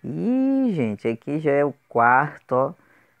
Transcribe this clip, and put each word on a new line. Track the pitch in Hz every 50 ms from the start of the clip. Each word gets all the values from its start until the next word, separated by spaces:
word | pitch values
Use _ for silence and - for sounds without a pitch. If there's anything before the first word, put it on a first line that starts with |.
| _
Ih, | - 131 160 175 214 247 262 262 269 269 269 269 247 202
gente, | 165 131 110 104 104 - 120
aqui | 117 117 _ - 143 151
já | 156 151
é | 139 143 143
o | 143 135 _ _ _
quarto, | - 120 117 120 123 127 147 147 - - _ _ 131
ó. | 127 131 139 180 _ _ _ _ _ _ _ _ _